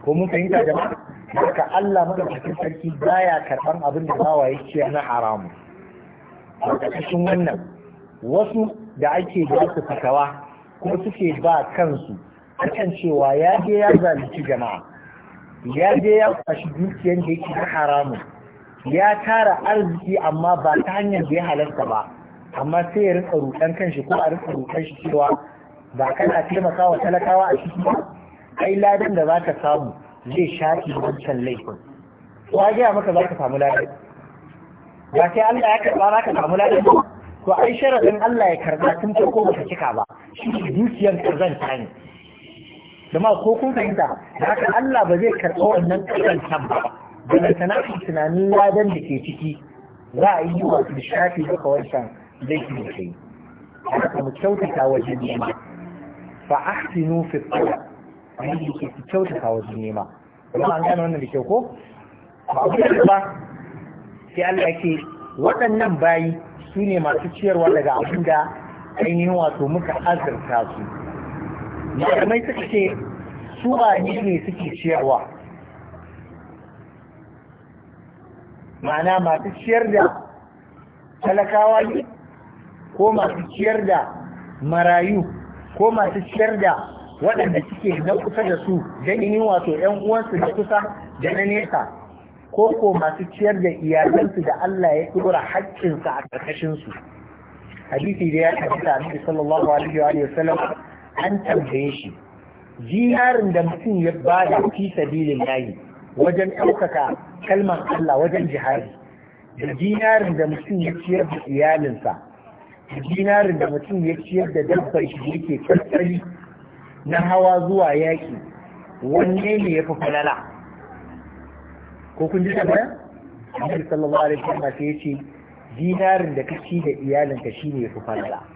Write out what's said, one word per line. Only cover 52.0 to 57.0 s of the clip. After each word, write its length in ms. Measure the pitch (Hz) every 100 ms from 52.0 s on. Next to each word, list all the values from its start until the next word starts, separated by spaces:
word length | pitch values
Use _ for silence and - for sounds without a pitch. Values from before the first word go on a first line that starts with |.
| 113 - - -
laifin 420 | 131 151 127 131
da 80 | 98
ke 100 | 87
yi. 140 | 90 - - - - - - - -
Da 80 | -
haka 240 | - -
mu 80 | 135
kyautata 560 | - 196 202 190 160 135
wajen 320 | 131 120 127
nema. 320 | 123 120 117 - - - - - - - - - -
Fa 80 | 143
ahsinu 640 | 151 208 - 180